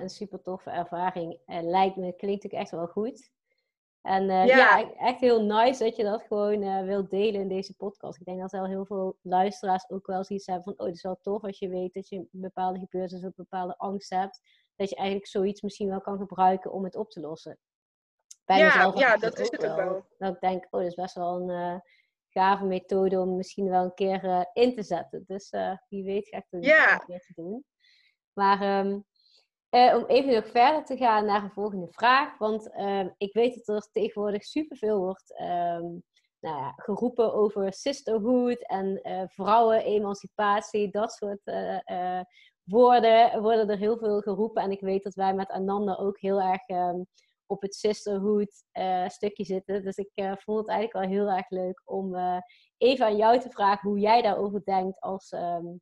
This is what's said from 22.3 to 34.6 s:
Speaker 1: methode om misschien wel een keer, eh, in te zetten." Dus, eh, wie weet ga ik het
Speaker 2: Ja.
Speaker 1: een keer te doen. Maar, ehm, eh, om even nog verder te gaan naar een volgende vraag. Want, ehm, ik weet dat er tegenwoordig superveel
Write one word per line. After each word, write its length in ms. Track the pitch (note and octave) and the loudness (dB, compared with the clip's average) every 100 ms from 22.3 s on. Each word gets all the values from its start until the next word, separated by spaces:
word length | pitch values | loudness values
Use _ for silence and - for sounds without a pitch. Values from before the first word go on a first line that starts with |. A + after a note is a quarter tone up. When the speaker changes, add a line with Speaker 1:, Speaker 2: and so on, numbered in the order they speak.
| - F#3+ G3 G3 | 0 2 2 0
Speaker 1:
methode 540 | F#3 - G3 F#3+ F#3+ | -2 -2 0 2 2
om 160 | F#3 F#3 | 0 -2
misschien 340 | F#3 - G3 | -6 -4 0
wel 140 | F#3 | 2
een 100 | F#3 | 0
keer, 300 | F3+ F#3+ F#3+ | -2 -2 -2
eh, 220 | F#3+ F3+ F3+ | 0 0 0
in 220 | - B3 B3 | 2 2 2
te 80 | |
zetten." 400 | G3 E3+ - D#3 F#3 | -4 -6 -6 -12 -10
Dus, 220 | F#3+ - | -12 -8
eh, 280 | G3+ F#3 F#3 _ | -6 -4 -6 _
wie 140 | G3 | -10
weet 240 | F#3+ G3 G3+ | -6 -6 -6
ga 100 | - | -12
ik 80 | - | -10
het 140 | F3+ B3 | -2 4
Speaker 2:
Ja. 280 | D#4 B3 | 6 6
Speaker 1:
een 120 | F#3+ - | 4 0
keer 140 | F3+ | -16
te 140 | - F3 | -16 -14
doen. 300 | E3+ A3+ - _ _ _ _ _ _ | -12 -12 -14 _ _ _ _ _ _
Maar, 280 | - G3 G3 | -2 2 2
ehm, 380 | G3+ G3 G3 G3+ G#3 _ _ _ _ _ _ | 2 0 0 -4 -8 _ _ _ _ _ _
eh, 260 | B3 B3 A#3 | 6 6 6
om 100 | A#3+ | 4
even 280 | B3 C#4 | 2 4
nog 140 | A#3 A3 | 2 2
verder 360 | A#3+ B3 D#4 D4 | 4 6 4 -2
te 120 | B3+ | 0
gaan 280 | B3 G#3+ G#3+ | 2 4 2
naar 180 | G3+ | 0
een 80 | G3+ | -2
volgende 360 | F#3+ G#3 G3 E3+ | -6 -6 -6 -10
vraag. 460 | - A#3 C4 C#4+ - | 0 4 4 2 -2
Want, 340 | G#3+ A3 - | -2 -2 -6
ehm, 380 | - G3 G3 F#3 - | -6 -2 -2 -2 -4
ik 160 | G3+ | -4
weet 320 | G#3 A#3+ A#3+ - | 2 2 0 -6
dat 180 | G#3 - | -6 -4
er 60 | |
tegenwoordig 520 | - G#3 G3+ G#3 G#3 | -4 -4 -2 -4 -4
superveel 540 | - D4 | -6 -6